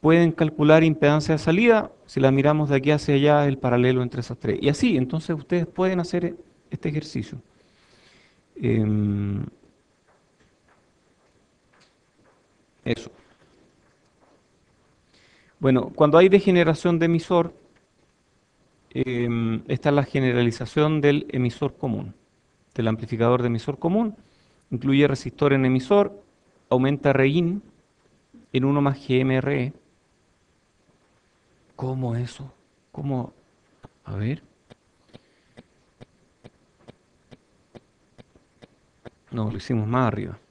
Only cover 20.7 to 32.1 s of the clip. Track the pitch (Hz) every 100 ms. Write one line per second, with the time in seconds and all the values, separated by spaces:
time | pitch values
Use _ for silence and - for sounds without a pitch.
20.7 | - 151 156 147 143 - 135 123 - 143
21.7 | - 139 107 98 - _ _ _ _ _
22.7 | - 113 110 113 110 117 123 120 117 127
23.7 | 143 165 202 226 208 _ _ _ _ _
24.7 | 123 131 139 143 135 127 - 147 139 131
25.7 | 131 127 202 202 - _ _ _ _ _
26.7 | 127 135 143 143 135 135 151 170 202 -
27.7 | _ _ _ _ _ _ - _ 131 135
28.7 | 143 143 139 - 127 131 131 131 139 127
29.7 | - _ _ _ _ _ _ _ _ _
30.7 | _ _ _ _ _ _ _ _ _ _
31.7 | - 131 131 127